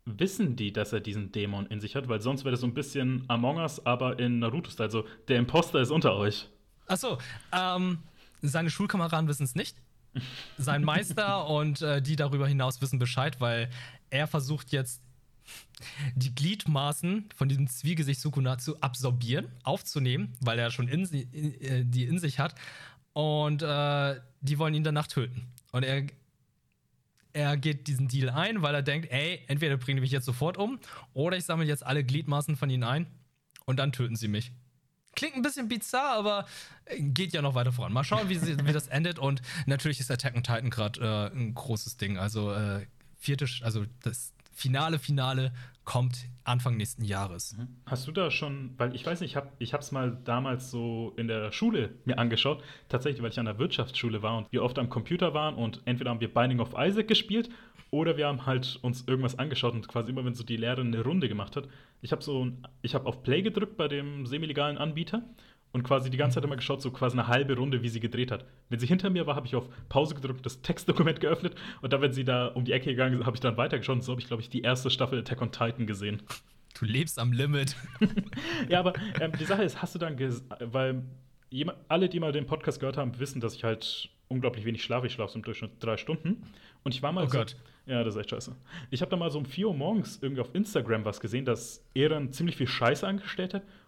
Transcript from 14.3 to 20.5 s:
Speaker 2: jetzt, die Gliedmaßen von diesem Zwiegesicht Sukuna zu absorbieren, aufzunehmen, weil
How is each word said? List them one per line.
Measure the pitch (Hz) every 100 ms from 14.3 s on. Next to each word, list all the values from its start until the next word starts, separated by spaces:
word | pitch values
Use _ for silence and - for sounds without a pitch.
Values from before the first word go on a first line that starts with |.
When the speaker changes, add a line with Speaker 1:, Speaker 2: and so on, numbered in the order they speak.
| 156 131 147 -
Speaker 2:
jetzt, | 139 127 - - - _ - - - - - - - 139
die | 127 131
Gliedmaßen | 123 151 214 - 143 143 143 170 208 208
von | - 139
diesem | 135 143
Zwiegesicht | - 147 170 139 135
Sukuna | 151 143 127 127
zu | - 151
absorbieren, | 127 123 131 120 120 139 - -
aufzunehmen, | - 180 - 147 127 131 202 -
weil | 123